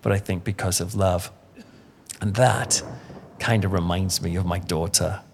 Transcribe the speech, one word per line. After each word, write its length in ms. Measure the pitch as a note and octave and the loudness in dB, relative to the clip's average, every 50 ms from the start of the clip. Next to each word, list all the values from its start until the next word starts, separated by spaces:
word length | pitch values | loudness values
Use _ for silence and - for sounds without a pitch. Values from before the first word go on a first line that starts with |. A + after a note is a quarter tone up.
but 100 | - A2 | 2 2
I 60 | G2+ | 0
think 260 | G2 - - F#2+ F2 F2 | 0 0 -2 -4 -2 -2
because 380 | - G2 - - - F2+ - | -4 -4 -2 -2 0 0 0
of 140 | F2 F2+ G#2+ | -2 -2 0
love. 360 | G2+ G2 F#2+ F2+ F2 - - - - - - - - - - - - - - - - - - - - | 2 2 2 2 0 -2 -6 -14 -18 -20 -20 -20 -20 -20 -20 -20 -20 -20 -20 -20 -20 -18 -18 -12 -4
And 140 | - G#2+ F#2+ | -2 -2 2
that 480 | G#2+ B2+ B2 G#2 - - - - - - - - - - - - - - - - - | 4 4 4 4 2 0 -2 -2 -2 -2 -6 -12 -14 -14 -16 -18 -18 -18 -20 -12 -6
kind 240 | - - A#2 A2 F#2 | 0 2 2 2 2
of 100 | F#2 F#2+ | 2 0
reminds 480 | F#2 E2+ E2+ F2 F#2 F#2+ F#2 F2 - | 0 2 2 2 2 0 0 0 -2
me 140 | - E2+ E2+ | -2 -2 -2
of 100 | F#2 F#2 | 0 0
my 140 | F2 E2+ F#2 | 0 -2 -2
daughter 640 | F2+ F2 F2 D#2 E2 - - - E2+ E2 F#2+ - - - | -2 -2 -2 0 0 0 0 0 0 0 -2 -4 -10 -16